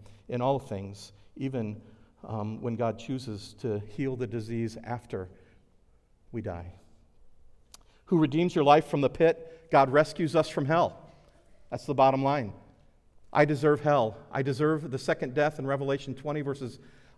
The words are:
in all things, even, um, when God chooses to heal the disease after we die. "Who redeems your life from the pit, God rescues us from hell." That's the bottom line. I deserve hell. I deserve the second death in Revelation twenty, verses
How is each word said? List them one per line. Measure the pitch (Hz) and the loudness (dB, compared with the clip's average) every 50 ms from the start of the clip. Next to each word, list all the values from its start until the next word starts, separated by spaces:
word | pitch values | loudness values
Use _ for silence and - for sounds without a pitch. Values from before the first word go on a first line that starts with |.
| - - - - - - | -16 -20 -20 -20 -12 -8
in | 123 120 | -4 -2
all | 123 135 139 127 | 0 0 0 -2
things, | - - 110 95 98 98 101 101 - - - - - - - | -4 -6 -8 -8 -8 -10 -12 -16 -18 -20 -20 -20 -20 -20 -12
even, | - 135 135 135 123 110 104 104 104 - - - - - _ _ - - | -8 -8 -6 -4 -4 -4 -6 -8 -10 -14 -20 -20 -20 -20 _ _ -18 -12
um, | - 110 107 104 107 110 - | -8 -6 -6 -6 -6 -6 -6
when | 117 120 113 | -6 -6 -4
God | 110 120 113 110 113 | -2 -2 -2 -2 -4
chooses | - - 131 131 123 113 107 95 - - - - | -8 -8 -8 -8 -8 -10 -10 -10 -12 -16 -14 -8
to | - 120 104 101 | -6 -4 -4 -4
heal | 104 - - - 139 135 127 | -6 -8 -8 -6 -4 -4 -4
the | 117 123 | -6 -6
disease | 104 117 120 107 113 117 117 117 113 113 - - | -6 -6 -8 -6 -6 -6 -4 -4 -6 -6 -10 -10
after | 107 120 117 - - - 98 92 87 - - - _ _ _ _ _ _ _ _ _ _ _ _ _ _ _ _ - | -10 -10 -10 -8 -8 -8 -8 -8 -8 -14 -20 -20 _ _ _ _ _ _ _ _ _ _ _ _ _ _ _ _ -12
we | - 117 | -10 -8
die. | 101 104 87 85 87 90 - - _ _ - - _ _ _ - - - - - - - - - _ _ - - - _ _ _ _ | -8 -8 -8 -10 -12 -14 -16 -20 _ _ -20 -20 _ _ _ -20 -20 -20 -20 -20 -20 -20 -20 -20 _ _ -20 -20 -20 _ _ _ _
"Who | - 190 160 | 0 2 2
redeems | 156 139 131 160 175 175 - | 4 4 2 2 0 2 2
your | 170 143 | 4 8
life | 143 147 151 - | 8 8 8 6
from | - - 143 | 2 0 2
the | 139 127 | 2 2
pit, | - - 165 165 - - - - - - - - | 2 4 4 4 4 2 -6 -18 -20 -16 -4 4
God | - 143 139 131 | 4 6 6 6
rescues | 131 147 156 - - - 170 143 139 | 6 4 4 2 0 -4 -2 2 2
us | 160 151 - | 2 2 2
from | - 170 143 | 0 -2 0
hell." | 131 160 170 151 95 - - - - - - _ _ _ _ _ _ - - - - | 2 2 2 2 0 -2 -8 -20 -20 -20 -20 _ _ _ _ _ _ -20 -20 -14 -10
That's | 123 123 - | -10 -10 -6
the | - 139 | -2 4
bottom | 139 131 135 135 135 135 | 6 6 6 6 4 0
line. | 139 143 147 117 101 101 - - - - _ - - _ _ _ _ _ - - - - | 0 0 0 -4 -6 -10 -16 -20 -20 -20 _ -20 -20 _ _ _ _ _ -20 -12 -4 2
I | - 151 | 2 2
deserve | 147 151 127 151 147 147 143 | 4 2 2 4 4 2 4
hell. | 147 151 147 135 113 110 104 - - - | 4 4 4 4 4 0 -2 -8 -14 -8
I | - 135 135 | -4 -4 -2
deserve | 143 127 117 151 156 160 151 156 143 | -2 0 0 2 0 0 0 -4 -6
the | 131 131 | -8 -6
second | - - 160 - 160 131 127 | -2 -2 -2 -2 -2 -4 0
death | 151 147 156 151 | 2 2 0 0
in | - 135 | -2 -4
Revelation | 135 139 139 139 139 139 135 - 139 131 | -4 -2 -2 0 -2 -2 -2 -4 -8 -10
twenty, | - - 151 147 151 | -8 -6 -6 -4 -4
verses | 139 139 131 135 131 117 - - - - - - - - - | -4 -4 -6 -6 -8 -10 -12 -14 -20 -20 -20 -20 -20 -20 -12